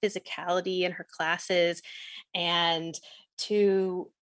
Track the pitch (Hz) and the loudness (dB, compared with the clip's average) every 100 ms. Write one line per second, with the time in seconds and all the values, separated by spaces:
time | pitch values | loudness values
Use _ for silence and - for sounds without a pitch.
0 | 208 190 - - 180 185 185 185 180 175 | -2 -2 -6 -8 -2 0 0 0 -2 -4
1 | - - 160 175 - 180 170 170 - - | -10 -4 -2 0 2 4 2 0 -8 -16
2 | - - - 180 170 170 170 165 165 165 | -16 -18 -8 -4 0 2 2 0 -2 -8
3 | - - _ - - 208 202 190 190 180 | -14 -20 _ -10 0 4 4 4 2 -2
4 | - _ | -8 _